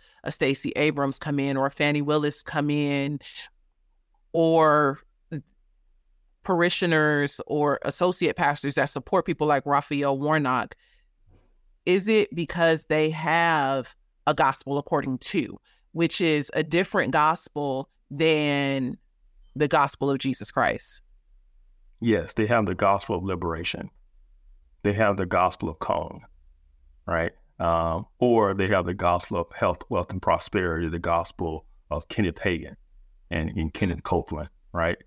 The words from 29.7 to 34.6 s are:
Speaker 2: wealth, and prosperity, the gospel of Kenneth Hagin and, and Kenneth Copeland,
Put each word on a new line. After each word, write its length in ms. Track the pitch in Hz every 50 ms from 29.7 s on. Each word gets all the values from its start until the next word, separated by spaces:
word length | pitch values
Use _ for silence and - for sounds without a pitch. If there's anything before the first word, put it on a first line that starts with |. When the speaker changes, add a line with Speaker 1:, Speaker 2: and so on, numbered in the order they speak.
| 82 - - -
Speaker 2:
wealth, 220 | 113 90 87 -
and 100 | 95 92
prosperity, 680 | - - 85 - - - - 98 92 87 80 82 85 78
the 100 | 82 82
gospel 680 | - 87 85 85 85 - - - 90 80 78 78 - - _ _ _ _
of 160 | 73 76 - _
Kenneth 320 | - - 104 85 80 -
Hagin 340 | - 98 87 80 73 - - - _ _ - - - - _ _ _ _
and, 200 | - 82 80 -
and 220 | - - 80 78
Kenneth 300 | - - 107 90 85 -
Copeland, 460 | - - 92 82 - - 82 76 76 - - _